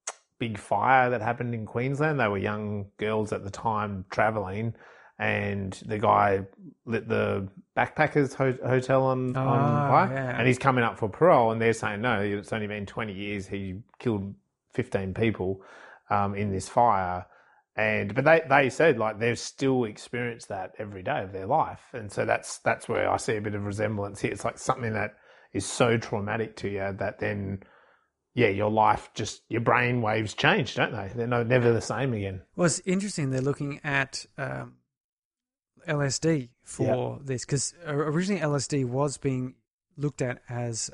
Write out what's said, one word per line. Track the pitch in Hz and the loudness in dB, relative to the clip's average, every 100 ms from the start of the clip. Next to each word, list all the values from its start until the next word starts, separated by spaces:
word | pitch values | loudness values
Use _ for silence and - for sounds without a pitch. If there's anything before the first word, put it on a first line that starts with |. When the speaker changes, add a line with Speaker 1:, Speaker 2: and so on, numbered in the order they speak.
| - - _ _ | -16 -16 _ _
Speaker 1:
big | 120 104 | -6 -6
fire | - 101 113 131 123 | -2 0 6 6 6
that | 123 | 2
happened | 107 120 123 | -2 -4 -4
in | 117 107 | -4 -4
Queensland. | 117 131 139 156 147 | -4 -2 0 0 2
They | 110 | 2
were | 101 | 2
young | 101 104 107 104 98 - | -2 -2 -4 -4 -6 -6
girls | 107 110 107 | -2 -2 -2
at | 101 | -4
the | 98 | -6
time | - 117 107 104 98 95 | -6 -2 -2 -2 -6 -6
traveling, | - 110 110 95 101 113 - - - - - | 2 2 2 -4 -4 -6 -6 -16 -20 -20 -4
and | 107 107 101 101 98 - 110 | 0 0 0 -2 -4 -8 -6
the | 107 | 0
guy | 104 101 101 98 98 - 175 - - | 4 6 6 2 -2 -14 -20 -18 -4
lit | 113 - | -4 -2
the | 107 104 101 98 - - - | 0 0 -2 -4 -12 -6 -2
backpackers | 120 - 151 151 135 | -2 2 2 2 0
ho-, | - 135 123 123 | 0 0 0 0
hotel | 127 123 135 | 0 4 2
on, | 131 131 127 127 | 4 0 -2 -2
on | 131 131 143 147 143 | 0 2 4 2 4
Speaker 2:
Oh, | |
Speaker 1:
fire, | 139 190 | 4 4
Speaker 2:
yeah. | 131 131 120 | 0 -4 2
Speaker 1:
and | 123 | 4
he's | 123 | 4
coming | 139 127 | 4 4
up | 117 95 | 2 0
for | 107 | -4
parole, | - 165 151 117 | 4 6 8 6
and | 113 | 4
they're | 113 | 2
saying, | 110 110 104 | 2 -2 -2
"No, | 123 107 | 0 2
it's | 104 101 95 | 0 -2 -4
only | 113 104 | -4 -4
been | 104 101 | -6 -6
twenty | - 110 | -6 -6
years. | 95 101 101 95 | -6 -6 -6 -6
He | 101 98 92 - _ | -6 -6 -8 -12 _
killed | 127 107 98 98 _ _ _ | -2 -2 -2 -10 _ _ _
fifteen | - 117 101 95 | -6 -2 -2 -4
people, | 92 113 101 92 95 - - - - _ | 0 0 0 -4 -4 -10 -20 -20 -20 _
um, | 104 101 | 0 0
in | 101 104 | 0 -2
this | 95 - | -2 0
fire." | - 120 98 90 90 - _ _ _ _ | 4 4 4 0 -4 -8 _ _ _ _
And, | - 110 107 101 | -2 0 0 0
but | 110 143 | 0 4
they, | 165 139 | 4 6
they | 139 135 | 4 4
said, | - 160 117 | 4 4 4
like, | 110 104 | 0 0
they've | 117 113 | -2 -2
still | - - 135 131 113 | -6 -2 0 2 0
experienced | 110 - 120 120 117 - | -4 -10 -6 -6 -8 -10
that | 101 92 - | -10 -10 -10
every | 107 101 | -10 -8
day | 98 147 | -4 -4
of | 98 | -4
their | 95 95 | -8 0
life. | 151 113 - - | 0 0 -4 -14
And | 123 104 | -12 -8
so | - 110 | -4 0
that's, | 113 - - | 0 0 -4
that's | - 113 - | -2 -2 -2
where | 107 92 | 0 2
I | 95 | 0
see | - 110 | 0 -2
a | |
bit | 104 104 | -2 -4
of | |
resemblance | 101 101 107 107 101 - | -4 -2 -2 -2 -6 -4
here. | 127 | -4
It's | 101 | -4
like | 117 - | -6 -4
something | - 131 117 | -2 -2 -2
that | 107 104 - _ - _ | -4 -4 -8 _ -20 _
is | 98 - | -6 -6
so | - 123 113 | 2 4 4
traumatic | - 110 101 113 110 - | 0 -4 -4 -4 -4 -6
to | 101 | -6
you | 101 98 98 | -4 -4 -4
that | 101 - | -6 -4
then, | 107 104 98 98 - _ _ _ _ _ _ | -6 -4 -6 -8 -10 _ _ _ _ _ _
yeah, | - 113 | 2 4
your | 98 107 | 4 2
life | 110 107 107 - | 4 4 2 -2
just, | - 107 - _ | -8 -8 -8 _
your | - | -2
brain | 120 117 123 123 | 4 4 4 2
waves | 110 110 110 | 0 0 -2
change, | - 147 202 131 - | 2 4 4 0 0
don't | 151 | -2
they? | 110 98 120 | -2 -8 -6
They're | 117 | -2
no, | 120 | 0
never | 117 127 120 | 4 4 6
the | 113 | 4
same | - 113 135 | 0 -4 -2
again. | 113 98 90 - - | -2 -4 -8 -12 -2
Speaker 2:
Well, | 175 | 0
it's | - | 0
interesting. | - 185 202 185 139 | -2 -2 -2 -4 -2
They're | 131 | 0
looking | 135 139 143 139 151 | -2 -2 -6 -6 -2
at, | 139 135 - - - | -2 -2 -6 -14 -10
um, | 131 131 123 127 _ _ _ _ _ _ _ _ _ _ - | -8 -8 -10 -16 _ _ _ _ _ _ _ _ _ _ -4
L | 151 | -2
S | 139 - | 0 0
D | 160 160 120 _ | 0 0 -2 _
for | - - - 123 123 120 | -18 -4 0 0 -2 -6
Speaker 1:
Yeah. | 139 | -6
Speaker 2:
this, | 127 - | -6 -2
'cause | 139 - - 165 | -2 -2 -8 -6
o-, | |
originally | 143 156 151 185 196 | -2 0 0 0 0
L | 151 | 0
S | 143 - | -2 -2
D | 147 | -2
was | 127 127 147 127 | 0 0 -2 -2
being | 139 131 127 - _ _ _ - | -4 -2 -4 -10 _ _ _ -6
looked | 143 - | -6 -2
at | 127 123 - | -4 -6 -8
as | 120 120 113 - | -6 -4 -4 -8